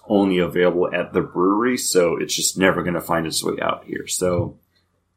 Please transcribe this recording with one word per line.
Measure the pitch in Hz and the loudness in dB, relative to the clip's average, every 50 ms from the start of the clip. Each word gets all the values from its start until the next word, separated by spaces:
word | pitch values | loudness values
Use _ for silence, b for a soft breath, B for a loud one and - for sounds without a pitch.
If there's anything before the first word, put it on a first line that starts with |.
| - | -2
only | - 107 98 101 98 92 | 2 2 4 4 4 4
available | 90 87 80 82 90 87 90 82 87 87 - 85 | 2 0 0 2 2 2 4 4 2 0 0 -2
at | 90 87 - - | -4 -4 -2 -2
the | 90 | -2
brewery, | 82 - - 85 90 95 101 107 120 127 123 | -2 -2 -2 0 2 2 2 2 0 0 -2
so | 117 - - - 92 87 82 78 | -2 -2 0 2 2 2 2 2
it's | - - - - | -2 -4 -4 -4
just | - - - - | -2 -2 -2 0
never | 87 92 95 80 87 80 | 2 2 2 2 2 0
gonna | 87 87 80 | -2 -2 -4
find | - - 85 82 82 | -2 -2 -2 -2 -2
its | 80 73 - 87 | -4 -4 -4 -4
way | 87 82 - | -4 -4 -2
out | 82 - - - - | -2 -4 -4 -4 -8
here. | - - - - | -10 -10 -10 -8
So | - - - 92 90 90 87 85 85 - _ _ _ _ _ _ _ _ _ _ _ _ | -8 -6 -2 -2 0 0 0 -2 -4 -8 _ _ _ _ _ _ _ _ _ _ _ _